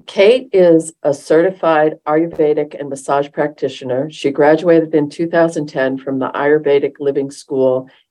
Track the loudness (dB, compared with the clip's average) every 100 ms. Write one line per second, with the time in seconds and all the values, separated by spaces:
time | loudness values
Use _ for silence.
0 | -8 2 4 4 2 2 4 4 2 -4
1 | -4 -4 0 2 2 0 0 2 0 -2
2 | -4 -2 -2 0 0 0 -4 -8 -12 -10
3 | -4 -2 -2 -4 -6 -4 -8 -8 -6 -6
4 | -6 -6 -4 2 2 2 4 2 2 -2
5 | -2 -6 -2 0 0 -2 -8 -4 -4 -4
6 | -6 -6 -6 -2 0 0 2 0 0 -6
7 | -4 -4 -6 -10 -8 -2 0 0 -6 _
8 | _